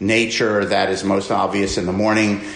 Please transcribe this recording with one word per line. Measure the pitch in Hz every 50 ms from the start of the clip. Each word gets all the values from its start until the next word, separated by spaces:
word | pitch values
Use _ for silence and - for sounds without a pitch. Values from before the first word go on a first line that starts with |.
nature | 95 104 113 113 113 113 - - 120 107 107 104 101
that | 92 101 98 95 95
is | 95 90 101
most | 98 98 98 95 -
obvious | 110 98 98 95 98 101 98 95 -
in | 107 90
the | 90 92
morning | 98 107 110 107 107 110 104 101 98 - - -